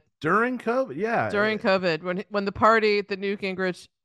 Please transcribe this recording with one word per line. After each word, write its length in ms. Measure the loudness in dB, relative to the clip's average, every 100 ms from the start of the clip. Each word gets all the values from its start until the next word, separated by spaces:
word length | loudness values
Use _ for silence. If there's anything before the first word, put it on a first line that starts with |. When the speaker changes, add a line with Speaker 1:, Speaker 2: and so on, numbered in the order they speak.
| _ -6
Speaker 1:
During 380 | 0 2 0 -2
covid, 400 | -2 -2 -2 -4
yeah. 320 | -2 0 0
Speaker 2:
During 300 | 0 0 0
covid, 420 | 0 2 2 -2
when, 200 | -2 -6 -4
when 160 | -4 -2
the 60 |
party 500 | 2 4 6 4 0
that 180 | -2 -6
Newt 220 | -4 -4
Gingrich, 460 | -6 -4 -4 -4 -12 _